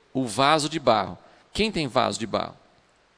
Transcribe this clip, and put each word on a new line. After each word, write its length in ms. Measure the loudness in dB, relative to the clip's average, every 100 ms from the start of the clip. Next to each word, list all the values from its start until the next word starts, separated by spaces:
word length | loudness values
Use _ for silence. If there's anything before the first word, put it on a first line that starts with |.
| _
o 120 | -4 -2
vaso 440 | 2 4 4 0
de 100 | -2
barro. 380 | 2 2 2 -8 -18 -20 _
Quem 180 | -2 -2
tem 160 | -2 -2
vaso 300 | 0 0 0
de 80 | -4
barro? 300 | -4 -4 -12 _ _ _ _ _